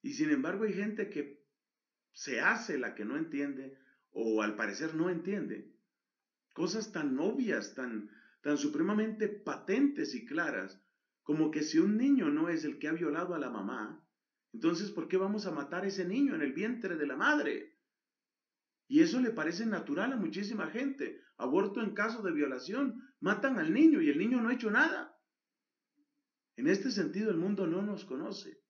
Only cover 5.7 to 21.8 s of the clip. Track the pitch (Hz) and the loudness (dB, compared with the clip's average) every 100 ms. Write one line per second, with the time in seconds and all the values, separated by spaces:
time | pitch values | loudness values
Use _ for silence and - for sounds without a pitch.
5.7 | _ _ _ _ _ _ _ _ - 175 | _ _ _ _ _ _ _ _ -4 -2
6.7 | 214 208 165 147 131 185 254 226 127 101 | -2 -6 -4 -2 0 0 0 0 -2 -4
7.7 | - 123 110 104 - - _ 147 143 143 | -8 -6 -6 -10 -18 -20 _ -2 0 0
8.7 | 151 180 214 220 214 208 - - - - | 0 0 2 0 0 -2 -2 -8 -6 0
9.7 | 226 285 - - - 117 151 160 113 95 | 4 4 2 -4 -6 -6 -2 -2 -2 -6
10.7 | - _ _ _ _ - 156 156 160 151 | -12 _ _ _ _ -2 2 2 2 2
11.7 | 160 196 214 269 269 160 151 170 160 - | 4 6 4 6 6 4 2 2 0 -2
12.7 | 143 151 165 160 156 175 165 127 110 101 | -4 -4 -2 0 0 -2 -2 -4 -4 -6
13.7 | 120 107 156 _ _ _ _ _ 113 156 | -6 -8 -12 _ _ _ _ _ -2 0
14.7 | 170 202 - - 185 196 208 190 151 139 | 0 -4 -6 -2 0 0 -2 -4 -6 -4
15.7 | 175 196 196 175 226 277 160 139 135 214 | -4 -2 -2 -2 2 2 2 -2 -2 -2
16.7 | 247 185 160 143 131 247 302 143 - - | -2 -4 -2 -2 2 2 4 0 -2 -8
17.7 | _ _ _ _ _ _ _ _ _ _ | _ _ _ _ _ _ _ _ _ _
18.7 | _ _ 147 170 240 240 - 151 175 226 | _ _ 6 6 6 2 0 -2 -2 -2
19.7 | 185 143 151 233 254 175 185 202 214 165 | -2 -2 0 0 0 -2 -2 -4 -4 -4
20.7 | 233 277 269 117 - _ - 127 165 202 | -2 -4 -4 -8 -8 _ -6 2 2 2
21.7 | 240 | 0